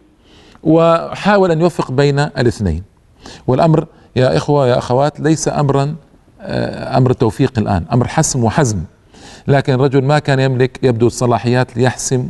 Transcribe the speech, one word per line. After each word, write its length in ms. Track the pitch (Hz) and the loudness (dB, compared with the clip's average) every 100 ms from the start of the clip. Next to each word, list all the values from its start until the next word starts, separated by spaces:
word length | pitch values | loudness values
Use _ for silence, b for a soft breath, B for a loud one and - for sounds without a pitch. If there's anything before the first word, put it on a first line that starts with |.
| _ _ b b b b | _ _ b b b b
وحاول 880 | 156 165 165 165 143 - 190 208 185 | 2 4 4 2 -2 -4 0 2 2
أن 100 | 156 | 2
يوفق 300 | 170 - - | 0 -2 -2
بين 280 | 131 143 139 | 0 2 2
الاثنين. 640 | 143 135 120 - 95 80 - _ _ B B B - | -2 0 -2 0 -2 -4 -8 _ _ B B B -2
والأمر 400 | 127 165 160 160 b b 127 | 2 4 2 0 b b -2
يا 200 | 127 160 | 0 0
إخوة 320 | - 147 127 | 0 0 2
يا 100 | 131 | 0
أخوات 420 | - 123 147 - | 0 0 0 -2
ليس 280 | 143 156 147 | -2 -2 -2
أمرًا، 460 | 151 143 139 143 160 - _ _ _ | -2 0 0 -2 -6 -16 _ _ _
آه، 580 | - 123 120 - - 131 | -8 -6 -6 -8 -4 0
أمر 140 | 127 | 0
توفيق 460 | - 113 - 131 110 | 2 -2 0 -2 0
الآن، 260 | 110 95 - | -2 -2 0
أمر 160 | 127 117 | -2 0
حسم 360 | - 156 135 | -2 -2 -2
وحزم، 340 | 113 - 127 98 80 _ _ B B B - | -2 0 -2 -2 -8 _ _ B B B 0
لكن 240 | 139 143 | 0 2
الرجل 320 | 127 135 135 | 0 2 2
ما 140 | 131 151 | 2 0
كان 220 | 147 135 | 0 0
يملك 380 | 131 123 131 - | 0 0 -2 0
يبدو 240 | 135 117 120 | -2 2 0
الصلاحيات 720 | - 123 113 120 123 127 117 | 0 0 0 0 0 -2 0
ليحسم 520 | 127 - - 127 | -2 -2 -4 -4